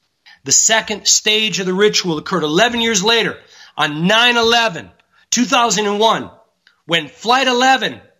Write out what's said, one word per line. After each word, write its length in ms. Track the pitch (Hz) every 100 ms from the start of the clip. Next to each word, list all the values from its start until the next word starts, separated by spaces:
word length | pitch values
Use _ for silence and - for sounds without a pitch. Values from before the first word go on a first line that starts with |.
| _ _ - -
The 80 | 131
second 560 | - - 220 220 202 -
stage 540 | - 214 214 214 170
of 40 | 185
the 80 |
ritual 440 | 185 208 208 185 151
occurred 260 | - 180
eleven 380 | 151 165 240 240
years 200 | 233 214
later 380 | 208 233 170 - - - - -
on 280 | 151 151 180
nine 300 | 220 240 240
eleven, 560 | 226 226 170 156 92 _ _ _ -
two 140 | 226 220
thousand 400 | 262 233 208 208
and 140 | 208
one, 320 | 220 170 98 - _ _ _ _ -
when 220 | 170 147
Flight 400 | - 214 254 262
eleven 540 | 247 262 262 196 107 -